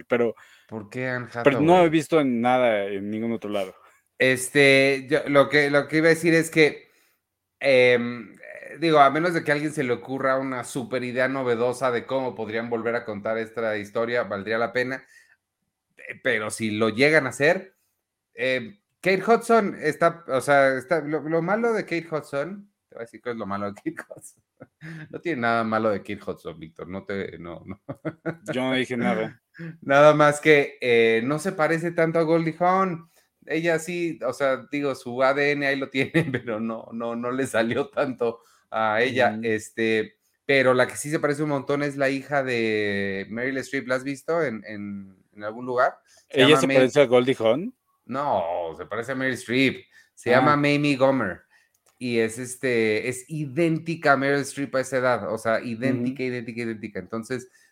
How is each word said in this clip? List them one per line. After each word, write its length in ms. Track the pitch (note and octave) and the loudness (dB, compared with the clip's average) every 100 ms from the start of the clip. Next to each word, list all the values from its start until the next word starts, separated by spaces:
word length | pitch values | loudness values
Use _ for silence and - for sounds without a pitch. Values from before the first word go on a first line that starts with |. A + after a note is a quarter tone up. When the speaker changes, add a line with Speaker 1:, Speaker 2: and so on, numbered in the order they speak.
| - | -2
Speaker 1:
pero 300 | A#2+ A#2 - - _ - | 0 0 -4 -14 _ -16
Speaker 2:
¿Por 200 | A2 G#2 | -14 -12
qué 180 | B2+ B2+ | -8 -6
Anne 180 | B2 A#2+ A#2+ | -6 -8 0
Speaker 1:
pero 180 | C3+ C#3 | 2 4
no 120 | D#3 | 4
he 40 | F3+ | 6
Speaker 2:
Hathaway? 120 | E3 | 6
Speaker 1:
visto 300 | D#3+ C#3 D#3+ | 2 0 2
en 200 | C3+ A#2 | 2 0
nada 440 | B2 B2+ B2 G#2 | 2 4 4 2
en 260 | G2 G2 G2+ | -2 -6 -6
ningún 220 | A2 A#2 | -4 -4
otro 180 | A2+ G#2 | -4 -4
lado. 240 | G#2 F#2 - _ _ _ - | -6 -6 -12 _ _ _ 0
Speaker 2:
Este, 880 | C3 B2+ B2+ C#3+ C#3 C3+ C#3 C3+ C3 | 0 0 0 4 6 6 4 0 -2
yo, 100 | D3 C3+ | -2 2
lo 200 | C#3+ C3 | 4 4
que, 200 | D3 C#3+ | 4 2
lo 180 | C#3+ - | 2 0
que 80 | D#3 | 2
iba 80 | E3 | 4
a 40 | |
decir 240 | E3 F3 | 4 4
es 160 | D#3+ D#3+ | 2 2
que, 380 | D#3+ D3 - _ _ _ _ _ _ _ - | 4 4 2 _ _ _ _ _ _ _ -4
em, 760 | C#3 B2+ B2 B2 A#2+ A#2+ G2 - A1+ - - A2+ | 2 6 6 4 0 -10 -16 -20 -20 -18 -18 -4
digo, 180 | E3 D3+ | 4 6
a 100 | C#3 | 6
menos 240 | D3+ E3+ | 4 0
de 80 | E3 | -2
que 60 | - | -2
a 40 | |
alguien 180 | D3 D3+ | -2 -2
se 100 | D3 | -2
le 80 | B2 | -2
ocurra 460 | A#2+ - C3 C3 C3+ | -4 -6 -4 -2 -2
una 260 | C3+ B2+ | -4 -8
super 380 | A#2 C#3+ G#2 B2+ | -8 -8 -6 -6
idea 240 | B2 A#2+ C3 | -4 -2 -2
novedosa 640 | C3+ B2 A2+ B2 A#2+ C3 | -2 -2 0 0 0 -2
de 160 | A#2+ A#2 | -2 -4
cómo 280 | C3+ B2+ | -4 -4
podrían 360 | G2+ G#2 A2+ A#2+ | -6 -6 -6 -4
volver 240 | A#2 A2+ | -4 -4
a 100 | A#2 | -4
contar 340 | A2 G2+ A2 A2+ | -6 -8 -4 -6
esta 380 | A2 A#2+ A2+ G#2+ | -6 -6 -4 -4
historia, 460 | G2+ A#2 A#2 A#2+ | -6 -4 -2 -2
valdría 340 | G2+ G2+ G2 A2+ | -4 -6 -4 -4
la 140 | A2+ | -2
pena. 320 | B2+ B2 C3 - _ _ _ _ _ _ _ _ - | -2 -4 -8 -14 _ _ _ _ _ _ _ _ -20
Eh, 240 | - G#2+ | -18 -6
pero 280 | C3 A2 G#2+ | -2 -2 -4
si 200 | - A2 | -4 -4
lo 160 | G#2+ A2 | 0 0
llegan 360 | G#2+ C#3+ D#3 C3 | 2 2 2 0
a 40 | |
hacer, 460 | - D3 F#3 - _ _ _ _ _ _ | 0 2 2 -4 _ _ _ _ _ _
eh, 440 | - B2+ B2+ A2 - _ _ | -6 -2 -2 -6 -16 _ _
Kate 220 | F3+ F#3+ G#3+ | 0 2 2
Hudson 500 | A#3 A#3 A3+ G3 - | 2 4 2 2 -2
está, 440 | D3+ D3+ E3+ E3 - | -4 0 0 0 -4
o 120 | C3 | -2
sea, 340 | C#3+ C#3+ C3+ C3 | 2 4 4 2
está, 240 | - E3 | -2 -2
lo, 200 | C#3+ D#3 | -2 -6
lo 200 | D3+ E3 | -2 -2
malo 300 | E3+ A3 A#3 | 0 0 0
de 120 | A3 | -2
Kate 240 | - E3+ E3 | -4 -6 -6
Hudson, 600 | D3+ C#3 C#3 D#3+ G3+ - _ _ | -8 -6 -6 -6 -10 -18 _ _
te 60 | - | -16
voy 60 | |
a 20 | |
decir 160 | A#2 A2 | -16 -12
qué 80 | B2 | -10
es 60 | A2+ | -8
lo 100 | G2 | -6
malo 200 | G2+ G2+ | -6 -6
de 80 | |
Kate 220 | G2+ D#3+ - - | -8 -10 -10 -14
Hudson. 340 | - - _ _ - | -18 -20 _ _ -20
<laughs> 500 | - _ D#3 D#3+ D3+ | -20 _ -16 -16 -14
No 100 | D#3+ | -10
tiene 220 | E3+ C3+ | -6 -2
nada 200 | A#2 A#2 | 0 0
malo 260 | A2+ A2 A2+ | 0 0 0
de 80 | G2 | -2
Kate 200 | - G2+ | -6 -10
Hudson, 340 | - F2 E2+ D#2+ | -10 -10 -12 -14
Víctor, 300 | D#2+ - E2 | -16 -16 -14
no 160 | F2 | -12
te, 340 | F2+ G2 F2+ E2 | -8 -8 -8 -12
no, 260 | E2+ E2 | -14 -14
no. 160 | - G2 - | -14 -16 -14
<laughs> 680 | - D#3+ - E3 E3 - | -12 -12 -10 -10 -10 -8
Speaker 1:
Yo 100 | B2+ | -4
no 100 | C3 | -2
dije 220 | B2+ A#2+ A#2+ | -2 -2 -2
nada. 440 | A#2+ A2 A2 - _ - E3 E3 | -2 -2 -4 -10 _ -18 -16 -8
Speaker 2:
Nada 340 | C#3 C#3 D3+ | 2 8 8
más 260 | D3+ D3 D3 | 8 4 4
que, 380 | D#3 D3 C#3+ - | 6 6 4 -2
eh, 400 | B2+ A#2 A2+ A2+ | 2 4 6 4
no 140 | B2+ D3+ | 0 -2
se 120 | G3 | -4
parece 380 | F#3 D3+ E3 E3+ | 0 0 0 -2
tanto 260 | E3+ E3 E3 | 0 2 2
a 40 | |
Goldie 340 | D#3+ E3 E3 D#3 | 2 2 0 0
Hawn. 500 | F3+ F#3+ F#3+ E3 - _ _ _ - | 2 2 0 -4 -12 _ _ _ -8
Ella 320 | D#3+ E3+ D#3+ | -2 0 0
sí, 380 | E3 F3 E3+ B2 | -2 -4 -4 -4
o 80 | B2 | -6
sea, 340 | A#2+ C#3 B2+ B2+ | -2 -2 -2 -4
digo, 240 | C#3+ C#3+ | -4 -4
su 280 | B2+ B2 A#2+ | -4 -6 0
A 100 | C3 | 2
D 180 | C#3 C#3+ | 2 0
N 140 | C#3+ C#3 | 0 -2
ahí 100 | C#3 | -4
lo 140 | C3+ | -4
tiene, 220 | C3 A#2 | -6 -2
<laughs> 200 | E3 D#3 | 0 0
pero 280 | B2 A#2+ A2 | -2 -4 -6
no, 280 | A2+ A2+ - | -6 -8 -10
no, 220 | A#2 A#2 A#2 | -8 -6 -6
no 140 | B2 | -4
le 140 | C3 B2+ | -4 -2
salió 420 | A2 A#2 A#2+ - | 0 0 0 -2
tanto 520 | - C#3 A#2+ A#2 A#2 _ _ _ | -2 -2 -2 -4 -4 _ _ _
a 300 | A2 A2 G#2+ | -2 0 0
ella. 280 | B2+ B2+ A#2 | 0 2 2
Speaker 1:
Mm. 140 | A2 | 0
Speaker 2:
Este, 720 | A2+ A2 - - A2+ A2 A2 _ _ _ | -2 -2 -4 -2 0 0 -2 _ _ _
pero 300 | - C#3 C3 | 0 4 4
la 120 | B2+ A#2+ | 4 2
que 100 | - | -2
sí 120 | D3 | -6
se 80 | D#3+ | -2
parece 220 | D3 C#3+ | -2 -2
un 40 | D3+ | -2
montón 320 | C#3 B2+ C#3+ | -2 -2 -2
es 140 | C#3+ C#3 | -2 -2
la 120 | C3+ | -2
hija 340 | C3+ C3+ C#3+ | -2 -2 -2
de 840 | C3 A#2+ A2+ G#2+ G#2 G2+ G2 G2 F#2+ | 0 0 0 0 0 -2 -4 -6 -8
Meryl 280 | A2+ B2+ C3+ | -6 -6 -6
Streep. 280 | B2+ C3+ A#2+ | -6 -6 -4
¿La 60 | B2+ | -4
has 80 | |
visto 380 | C3+ C3+ - E3+ | -4 -8 -4 -2
en, 200 | C#3+ A2 G#2 | -2 -6 -10
en, 500 | G#2 G2+ G2+ F#2+ F#2+ _ | -10 -10 -10 -14 _ _
en 100 | G#2 | -12
algún 220 | G#2 A#2 B2+ | -12 -8 -2
lugar? 320 | B2 D3+ - _ _ _ | 2 2 0 _ _ _
Se 80 | C#3 | 4
Speaker 1:
¿Ella 100 | C3+ | 6
Speaker 2:
llama 100 | C#3+ | 6
Speaker 1:
se 60 | C3+ | 4
Speaker 2:
May- 80 | C3+ | 4
Speaker 1:
parece 240 | B2+ C#3+ | 6 6
a 60 | B2+ | 6
Goldie 300 | B2 B2+ B2 | 6 4 2
Hawn? 360 | A2 C3 A3+ - _ _ - | 2 2 -2 -12 _ _ -10
Speaker 2:
No, 360 | C3 C#3+ G#2 E2 F2 E2+ D#2 | -6 -2 -2 -2 -4 -6 -10
se 100 | F2 | -10
parece 260 | G#2+ A#2 | -8 -6
a 20 | |
Meryl 200 | C3 C3 | -4 -4
Streep. 500 | A#2 - B2+ C3 - - _ _ | -4 -2 2 2 0 -12 _ _
Se 160 | - A#2 | -6 2
Speaker 1:
Ah. 40 | B2+ | 4
Speaker 2:
llama 180 | C#3+ D3 | 6 4
Mamie 400 | C#3+ C#3+ D3 C3 | 4 2 2 2
Gomer. 460 | C3+ C3 G2 E2 _ _ _ _ _ - | 2 2 -2 -6 _ _ _ _ _ -10
Y 200 | B2 A#2 | -2 0
es, 180 | A2+ A#2 | 0 -4
este, 720 | B2 - C3 A#2 A2 G#2+ A#2+ | -10 -6 -2 0 2 0 -4
es 200 | B2+ - | -8 -8
idéntica 840 | D#3 C#3+ C3 E3+ D#3+ E3 E3+ D3 | -8 -6 -2 0 0 -4 -2 2
a 40 | C3 | 2
Meryl 260 | C#3 C#3+ | 2 0
Streep 300 | C3 - C#3 C3 | -2 -6 -4 -4
a 40 | |
esa 160 | B2+ C3 | -2 0
edad. 340 | B2+ A2+ F#2 | 0 0 -2
O 40 | A2 | -4
sea, 240 | A2+ A2 | -2 -2
idéntica, 600 | A#2+ A2 C3 A#2+ B2 C3 | -2 -4 -2 -2 -4 -4
Speaker 1:
Ujú. 80 | B2+ | -6
Speaker 2:
idéntica, 280 | B2 A#2 A2+ | -6 -8 -8
idéntica. 380 | A2+ G#2+ G#2 F#2+ | -8 -8 -10 -12
Entonces, 500 | F2 A2+ A2+ B2 - _ _ | -10 -10 -8 -10 -10 _ _